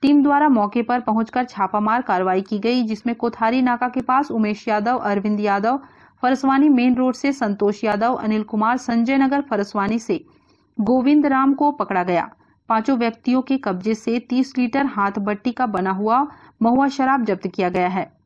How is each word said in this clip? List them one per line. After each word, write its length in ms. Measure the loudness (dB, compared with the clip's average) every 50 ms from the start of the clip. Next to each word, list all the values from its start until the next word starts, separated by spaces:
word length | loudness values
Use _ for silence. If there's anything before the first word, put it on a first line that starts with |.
| 4
टीम 200 | 4 4 4 4
द्वारा 260 | 4 4 4 4 4
मौके 340 | 4 4 2 0 0 -2 -2
पर 180 | 0 -2 -2
पहुंचकर 440 | -2 -2 0 -2 -2 -2 -2 -4 -4
छापामार 580 | -4 -4 -4 -4 -2 0 -2 0 0 0 -2 0
कार्रवाई 380 | 0 -2 0 0 0 0 -2
की 180 | -2 -4 -6 -2
गई, 240 | -2 0 0 0 0
जिसमें 340 | -2 -4 -6 -4 -6 -6
कोथारी 460 | -4 -4 -6 -4 0 -2 0 2 2 2
नाका 260 | 0 0 0 -2 -4
के 120 | -4 -4
पास 300 | -2 0 0 0 0 0
उमेश 380 | -2 -2 -2 -2 -2 -4 -4 -2
यादव, 280 | -2 0 0 0 -2 -2
अरविंद 420 | -2 -2 -2 -2 0 -2 -2 -2
यादव, 400 | 0 0 0 0 0 0 -2 -2 -4 -12 -20 -20 -20 -20 _ _ 0
फरसवानी 460 | 0 0 2 2 2 2 4 4 4
मेन 260 | 4 4 4 2 2
रोड 200 | 2 2 0 0
से 180 | -2 -2 -4 -2
संतोष 520 | -2 -2 -2 -2 0 0 0 0 0 -2
यादव, 300 | -2 -2 0 0 0 -2
अनिल 280 | -2 -2 -2 -2 -2 -2
कुमार, 340 | -4 -2 0 0 2 0
संजय 420 | 0 -2 -2 0 0 0 2 2 2
नगर 220 | 2 2 2 0
फरसवानी 580 | -2 -2 -2 -4 -4 -4 -2 -4 -2 -2 -2 -4
से 260 | -2 -4 -4 -4 -4 _ _ _ _ _ _ _ _ _ _ -4
गोविंद 460 | 0 0 2 2 4 4 4 4 4
राम 280 | 2 2 2 2 2 2
को 180 | 2 2 0 0
पकड़ा 300 | -2 -4 -2 -2 -2 0
गया। 280 | 0 0 -2 -2 -4 -10 _ _ _ _ _ _ _
पांचों 300 | -2 -2 0 0 0 0
व्यक्तियों 440 | 0 -2 -4 -4 _ 0 0 0 0
के 160 | 0 -2 -2
कब्जे 360 | -2 -4 -6 -4 -2 -4 -4
से 240 | -4 -2 -4 -4 -4
तीस 400 | -4 _ 0 0 0 -2 0 -2
लीटर 280 | -2 0 0 -2 -2
हाथ 260 | -2 -2 -2 -2 -2 -2
भट्टी 400 | -2 -4 -4 -4 -2 _ -6 -4
का 140 | -2 -4
बना 240 | -2 -2 -2 -2 -2
हुआ 360 | -2 -2 0 0 2 2 0 -2 -6 -18 -20 -20 _ _ 2
महुआ 260 | 2 4 4 2 0
शराब 360 | 0 0 0 0 0 0 0
जब्त 220 | -2 -2 -4 -4 -8
किया 200 | -4 -2 -2 -2
गया 200 | 0 0 -2 0
है। 240 | -2 -4 -6 -6 _ _ _